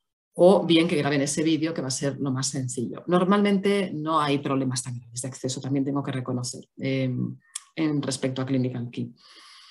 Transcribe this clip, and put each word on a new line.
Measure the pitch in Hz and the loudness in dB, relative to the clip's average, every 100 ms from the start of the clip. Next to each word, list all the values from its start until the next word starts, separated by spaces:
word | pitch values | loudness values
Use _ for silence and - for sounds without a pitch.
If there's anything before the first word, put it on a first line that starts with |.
| _ _ _ | _ _ _
o | - 175 202 165 | 6 8 8 6
bien | 165 170 | 4 4
que | 151 | 2
graben | 143 147 | 2 2
ese | 143 - | 0 0
vídeo, | 156 156 160 | 2 2 0
que | 165 | -2
va | 131 | -4
a | |
ser | 135 143 131 | -2 -4 -2
lo | 139 | -2
más | 131 135 | -2 -2
sencillo. | 135 127 123 113 - - | -4 -4 -4 -6 -6 0
Normalmente | 180 185 208 202 196 202 202 185 | 2 4 4 4 2 2 0 -2
no | 156 156 160 | -4 -2 0
hay | 147 143 | 2 0
problemas | 143 135 127 127 | 0 0 0 -4
tan | 127 123 | -6 -12
graves | - - | -10 -10
de | 127 | -10
acceso, | - - 143 | -6 -6 -6
también | 135 139 135 | -2 -2 0
tengo | 139 | -2
que | 139 | -4
reconocer, | 127 127 123 123 - - - | -6 -4 -4 -6 -10 -16 -8
em, | 135 135 131 123 120 127 _ - - | -4 -2 -2 -2 -4 -6 _ -16 -12
en | - 156 147 | -4 0 0
respecto | 143 135 135 127 | -2 -4 -4 -2
a | 131 | 0
Clinical | 131 127 123 120 | 0 0 -4 -8
Key. | - 120 - - - - - - | -6 -8 -10 -20 -20 -20 -20 -20